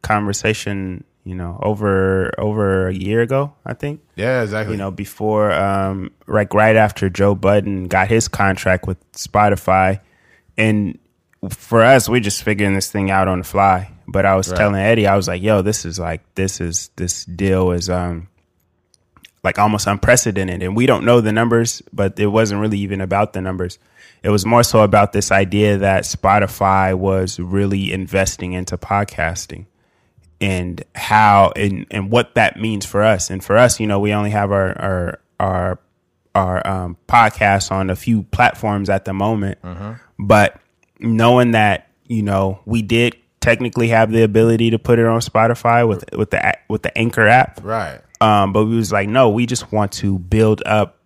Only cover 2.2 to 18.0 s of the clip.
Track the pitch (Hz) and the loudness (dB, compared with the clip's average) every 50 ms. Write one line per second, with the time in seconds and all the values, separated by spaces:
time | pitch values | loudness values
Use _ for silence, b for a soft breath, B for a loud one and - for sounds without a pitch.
2.2 | 92 64 - - - 107 104 110 104 98 95 92 95 92 92 92 92 101 107 117 | -2 -4 -4 -4 -4 -4 -2 -2 0 0 0 0 -2 -2 -4 -6 -4 -2 0 0
3.2 | 117 117 135 135 143 143 _ _ _ - 120 _ - 143 147 151 _ _ _ - | 0 0 0 -2 -2 -4 _ _ _ -12 -12 _ -10 -10 -10 -12 _ _ _ -6
4.2 | 101 123 131 127 113 101 101 107 110 101 107 101 98 98 90 87 101 - - - | -4 -2 -2 -2 -2 -4 -4 -6 -6 -6 -6 -6 -6 -8 -8 -10 -12 -12 -10 -6
5.2 | 107 107 107 107 107 104 87 73 98 98 98 98 95 95 95 95 92 - _ _ | -4 -2 0 0 0 0 0 0 0 0 0 -2 -2 -4 -4 -6 -8 -12 _ _
6.2 | _ - - 107 104 98 - 104 107 110 110 110 107 104 - - - 95 87 - | _ -2 -2 -2 0 2 2 4 4 6 6 4 4 2 0 -4 -4 -4 -2 0
7.2 | 98 101 101 95 98 95 104 104 95 101 98 95 92 90 95 92 95 101 113 113 | 2 2 2 2 2 2 2 2 0 -2 -6 -6 -6 -2 0 0 2 2 2 0
8.2 | 113 - - - 101 98 95 - - 95 92 90 - - 92 - _ _ _ - | 0 -2 -2 -2 0 0 0 0 0 0 0 0 -2 -6 -8 -8 _ _ _ -16
9.2 | - - - 104 104 104 101 87 - - 92 95 95 95 98 101 b b b b | -16 -4 0 2 2 2 2 0 0 0 2 4 4 2 0 -2 b b b b
10.2 | b b b b b b _ - 110 110 110 104 104 90 - - _ _ _ _ | b b b b b b _ -2 0 2 2 0 -2 -4 -6 -12 _ _ _ _
11.2 | _ _ _ _ - 98 - - - - 117 113 113 123 135 131 117 - 113 123 | _ _ _ _ -12 -12 -12 -14 -8 0 4 4 6 8 6 6 4 2 0 0
12.2 | 107 101 - - - 107 104 98 104 98 98 98 92 - - 101 98 95 98 95 | 0 -2 -6 -4 -4 -4 -2 0 0 0 0 -2 -4 -4 -4 -4 -2 0 0 0
13.2 | 95 95 92 90 90 - - 101 98 98 92 92 98 - - - _ - - 98 | 0 0 -2 -4 -6 -4 -2 2 2 2 2 0 -2 -10 -16 -20 _ -4 -2 0
14.2 | 95 98 98 95 95 87 90 90 107 104 101 98 98 107 117 113 104 98 98 101 | 2 2 2 2 0 -2 -2 0 0 0 0 0 2 2 2 2 2 2 2 0
15.2 | 92 - 90 90 92 107 107 101 92 104 107 - - 85 80 95 85 85 82 80 | 0 -2 -6 -4 0 0 2 2 2 0 -2 -4 -6 -10 -8 -8 -6 -6 -6 -8
16.2 | _ _ _ - 95 95 - - 90 85 85 - - - _ - 90 87 - - | _ _ _ -4 -4 -4 -4 -6 -8 -6 -6 -8 -10 -12 _ -8 -8 -8 -6 -8
17.2 | - - 87 85 98 95 95 92 92 90 90 87 87 92 90 90 | -10 -14 -6 -2 0 0 2 2 2 0 0 -2 -4 -4 -4 -4